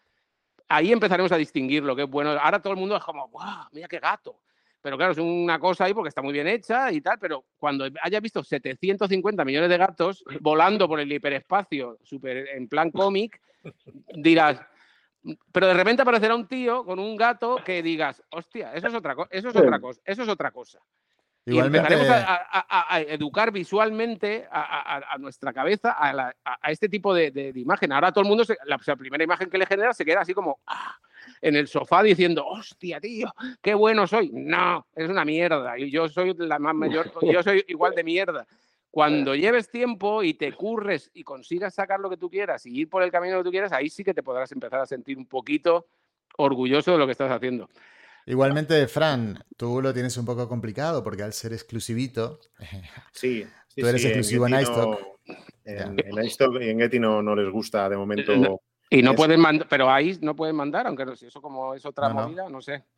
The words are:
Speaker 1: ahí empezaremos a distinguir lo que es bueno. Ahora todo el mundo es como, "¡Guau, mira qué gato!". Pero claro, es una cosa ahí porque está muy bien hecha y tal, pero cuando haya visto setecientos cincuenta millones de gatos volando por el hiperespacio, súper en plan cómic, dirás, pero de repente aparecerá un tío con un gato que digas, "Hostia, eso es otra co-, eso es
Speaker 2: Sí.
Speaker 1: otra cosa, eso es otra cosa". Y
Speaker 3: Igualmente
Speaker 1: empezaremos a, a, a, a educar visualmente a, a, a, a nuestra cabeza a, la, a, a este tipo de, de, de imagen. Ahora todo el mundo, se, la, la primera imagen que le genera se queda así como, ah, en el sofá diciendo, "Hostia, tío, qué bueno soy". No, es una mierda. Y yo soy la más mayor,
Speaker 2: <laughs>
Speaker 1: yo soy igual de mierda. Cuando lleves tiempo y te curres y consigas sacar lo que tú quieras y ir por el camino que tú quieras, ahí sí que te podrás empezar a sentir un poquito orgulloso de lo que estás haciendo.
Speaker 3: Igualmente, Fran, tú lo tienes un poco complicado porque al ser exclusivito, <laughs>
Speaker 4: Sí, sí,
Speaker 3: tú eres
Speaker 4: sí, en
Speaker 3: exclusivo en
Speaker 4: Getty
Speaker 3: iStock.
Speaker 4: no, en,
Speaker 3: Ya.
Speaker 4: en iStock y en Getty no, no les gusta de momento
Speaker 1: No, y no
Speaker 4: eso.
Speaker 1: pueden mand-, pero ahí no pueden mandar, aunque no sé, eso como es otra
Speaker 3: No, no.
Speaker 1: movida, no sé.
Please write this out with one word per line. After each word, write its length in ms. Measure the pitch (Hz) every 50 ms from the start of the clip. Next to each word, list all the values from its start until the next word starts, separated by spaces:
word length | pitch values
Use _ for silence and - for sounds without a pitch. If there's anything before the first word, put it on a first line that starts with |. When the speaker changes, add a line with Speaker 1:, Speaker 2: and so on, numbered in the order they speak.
| _ _ _ _ _ _ _ _ _ _ _ _ _ -
Speaker 1:
ahí 240 | 156 151 160 190 233
empezaremos 400 | 233 202 196 185 175 185 175 180
a 40 |
distinguir 460 | 165 156 - - 151 131 127 139 151 143
lo 140 | 143 127
que 60 | 127 143
es 40 | 139
bueno. 220 | 135 147 143 151
Ahora 320 | 147 143 143 156 190 202 160
todo 100 | 196 196
el 60 | 185
mundo 180 | 190 196 208
es 60 | 180 -
como, 260 | - 160 143 135 127
"¡Guau, 380 | - 147 - 196 202 175 147 - -
mira 160 | 147 170 170
qué 100 | - 156
gato!". 380 | 143 160 196 - _ - 120 _ _ _ _ _ _ _ _ _
Pero 160 | - 143 135
claro, 140 | 131 165 185
es 80 | 165 151
una 400 | 170 170 175 175 175 170 165 160
cosa 260 | 139 185 180 - 202
ahí 80 | 185 202
porque 160 | 220 190 151
está 120 | - - 135
muy 100 | 139 143
bien 140 | 143 147
hecha 460 | 165 214 240 190 - 226 247 269 262 185
y 80 | 151
tal, 180 | 139 185 220 226
pero 260 | 208 175 156 135 - _ _ _
cuando 260 | - 147 143 139 135 135 135 -
haya 200 | - 175 190 214
visto 240 | 214 226 - 196 143
setecientos 640 | - - 143 - 135 131 - - 185 196 196 214 190
cincuenta 360 | 196 190 170 202 214 185 151
millones 240 | 135 135 147 165 175
de 80 | 175
gatos 480 | 175 185 190 175 - 165 180 196 - _ - 135 151
volando 460 | - 151 156 156 165 185 208 214 185
por 140 | 156 160 151
el 100 | 147 143
hiperespacio, 880 | 147 143 - 147 139 135 - - 180 202 - - 160 143 131 120 113 110 _
súper 440 | _ 143 135 127 131 127 131 135 139
en 180 | 139 131 127 110
plan 240 | 143 151 160 165 -
cómic, 480 | 185 190 196 196 190 214 226 - _ _ _ _ _ - 160 - _ _ - - 139 - - -
dirás, 460 | 156 147 165 165 165 160 151 135 127 - - _ _ _ _ _ _ _ _ _ _ - - 160 - _ _ -
pero 140 | 185 180
de 80 | 190 180
repente 280 | 180 185 202 240 240 269
aparecerá 320 | 254 240 226 202 220 226
un 120 | 233 226
tío 380 | - 262 254 254 240 233 254 240
con 140 | 180 185 180
un 180 | 196 214 226
gato 400 | 208 226 233 240 233 240 233 247 254 -
que 180 | - 185 175 165
digas, 400 | 165 165 156 156 139 127 - _ _
"Hostia, 420 | - 165 170 _ - 233 190 120 123
eso 120 | 156 180 240
es 60 | 233
otra 200 | 233 180 147 131
co-, 120 | 131 170 -
eso 180 | - 190 208 247
es 60 | 233
Speaker 2:
Sí. 60 | 214
Speaker 1:
otra 200 | 170 170 160 135
cosa, 200 | 127 127 127 - _
eso 180 | - 196 214 254
es 60 | 220
otra 220 | 202 160 151 135 -
cosa". 260 | 123 120 - _ 95 _ _ _ _ _ _ _ _ _ _ _ _ _ 120
Y 40 | 123
Speaker 3:
Igualmente 260 | 127 127 139 147 156 160 151 -
Speaker 1:
empezaremos 300 | 151 139 139 254 226 196 190
a, 60 | 185
a, 320 | 175 180 - - 190 180 -
a, 260 | 196 185 170 156 180
a 40 | 170 156
educar 500 | 147 156 151 151 147 127 202 220 226 208
visualmente 960 | 202 175 - 190 208 214 220 220 220 226 233 226 180 - 202 208 226 - -
a, 120 | - 160 151
a, 340 | 156 156 147 139 - 156 139
a, 160 | 139 - 147
a 40 | 139
nuestra 340 | 139 139 135 _ - 135 117
cabeza 400 | 123 - 165 202 208 - 233 240
a, 200 | - 151 139 135
la, 220 | 139 131 123 127 _ _
a, 140 | 139 127 -
a 120 | - 151 156
este 160 | - - 208
tipo 260 | 175 208 180 202 190
de, 160 | 175 165 147
de, 220 | 135 139 139 139 131
de 80 | 127
imagen. 320 | 123 135 185 202 - 156 135
Ahora 180 | 139 156 185
todo 120 | 185 208 196
el 60 | 202
mundo, 160 | 208 226 233
se, 120 | - 220 175 -
la, 160 | 143 143 131 -
la 120 | - 143
primera 260 | 123 131 131 131 151 160
imagen 260 | 160 180 170 190 185
que 80 | 165
le 80 | 190 190
genera 300 | 180 196 196 208 247 240
se 100 | - 165
queda 180 | 147 160 196 185
así 120 | 165 190
como, 240 | 226 - 160 139 - _
ah, 300 | - - - - - - - _ _ _ - - - - _
en 140 | - - 147
el 140 | 147 147 131
sofá 340 | - 151 135 - 170 180 208
diciendo, 420 | 214 190 165 180 175 170 156 143
"Hostia, 560 | - - 220 214 - - _ - 180 160 147
tío, 320 | 165 214 240 214 226 226 - - 233 254 254 - -
qué 120 | 202 214
bueno 340 | 208 214 220 226 214 202 170
soy". 220 | - 226 208 - -
No, 560 | 131 135 147 165 175 180 180 175 160 - _ _
es 120 | 160 160 165
una 160 | 190 196 156
mierda. 540 | 147 156 160 175 175 165 143 127 123 120 120
Y 100 | 139 143
yo 200 | 135 156 165 160
soy 260 | 151 180 180 185 185
la 220 | 165 170 160 151 147
más 160 | 147 151 156
mayor, 380 | 156 156 151 147 156 170 - -
Speaker 2:
<laughs> 260 | 170 165 170 160 180
Speaker 1:
yo 20 | 170
soy 200 | 202 196 190 196 -
igual 260 | 180 156 170 180 185
de 80 | 175 165
mierda. 420 | 165 165 180 196 180 160 135 113 - _ _ _ _ _ _ _ _
Cuando 460 | - 151 151 147 151 151 139 135 135
lleves 340 | 139 165 214 240 247 226 -
tiempo 540 | - 233 247 247 233 185 196 208 214 220 208
y 100 | 165 151
te 180 | 120 156 139 123
curres 600 | - 165 208 226 226 202 202 185 143 - _ _
y 80 | 175 160
consigas 520 | - 143 131 127 - 170 175 202 214 -
sacar 260 | - 196 196 196 196
lo 100 | 196 190
que 60 | 180
tú 120 | 170 175 180
quieras 380 | 165 190 208 185 151 123 -
y 140 | 123 120 131
ir 80 | 156 156
por 160 | 165 190 185
el 80 | 180 170
camino 240 | 175 175 180 190 185
que 60 | 180
tú 60 | 180 180
quieras, 180 | 185 202 196
ahí 180 | 170 131 139 156
sí 140 | - - 202
que 120 | 196 180
te 80 | 147 131
podrás 260 | 131 127 127 131 131
empezar 300 | 143 135 120 117 117 135
a 60 | 135
sentir 300 | - 139 127 117 - 139
un 100 | 131 131
poquito 600 | - - 131 120 143 147 151 - 175 165 170 170 _ _ _ _ _ _ _ _ _ _ -
orgulloso 520 | 151 139 139 123 127 127 135 147 147 -
de 80 | 180 160
lo 80 | 143
que 60 | 131 123
estás 180 | - 139 131
haciendo. 380 | 127 117 120 127 127 120 98 - _ _ - - _ _ - - - _ _ -
Speaker 3:
Igualmente, 600 | 123 127 135 135 143 151 156 147 165 151 139 123
Fran, 560 | - 147 156 156 143 123 117 107 95 - - _ -
tú 240 | - 120 120 120 131
lo 120 | 131 135 127
tienes 220 | 123 123 123 120
un 80 | 123 120
poco 240 | 113 123 117 123 110
complicado 560 | 123 120 113 113 101 131 143 160 170 139 101
porque 180 | 107 104 98 104
al 100 | 110 107
ser 200 | - - 113 117
exclusivito, 880 | 110 - - - 113 - - 117 113 131 131 120 117 113 120 151 - _ _ _ -
<laughs> 540 | 104 - - 95 90 85 - - - _ -
Speaker 4:
Sí, 340 | - - 127 123 113 101 - - _ _ _
sí, 120 | _ - 127
Speaker 3:
tú 40 |
eres 140 | 120 123 123 120
Speaker 4:
sí, 60 | 131
en 60 | 110
Speaker 3:
exclusivo 320 | 107 107 104 113 120 123
en 60 | 123 131
Speaker 4:
Getty 80 | 135 139
Speaker 3:
iStock. 360 | 120 120 117 113 110 107 101
Speaker 4:
no, 340 | 98 98 - _ _ - 98 - - - - _ _
en, 320 | - 104 101 95 95 98
Speaker 3:
Ya. 60 | 98 - 104
Speaker 4:
en 160 | 101 107 113
iStock 360 | 117 - - 139 127 120 127
y 100 | 123 113
en 80 | 110 113
Getty 180 | 117 113 120 120
no, 240 | 117 110 107 107 104
no 140 | 104 104
les 120 | 104 101 95 92
gusta 360 | 110 104 - - 107 98 98
de 80 | 101
momento 380 | 98 101 101 104 104 139 - 104
Speaker 1:
No, 240 | 95 - 98 95 92 - _ _ _ _ _
y 120 | - 135 120
no 80 | 131 131
Speaker 4:
eso. 40 |
Speaker 1:
pueden 240 | 123 160 156 160 165
mand-, 260 | 165 156 151 151 156 -
pero 200 | - 139 135 127
ahí 280 | 131 135 147 175 196 170 -
no 120 | 151 151
pueden 220 | 143 160 156 160
mandar, 320 | 151 143 143 147 190 247 240
aunque 160 | 165 131 135
no 80 | 131 127
sé, 140 | 117 120 120
eso 120 | - 151
como 340 | 135 147 139 131 131 131 135
es 120 | 135 -
otra 220 | - 139 - 143 135
Speaker 3:
No, 60 | 113
no. 80 | 110 110
Speaker 1:
movida, 220 | 117 165 180 190 180
no 120 | 143 131
sé. 240 | 127 - 143 143 - _ _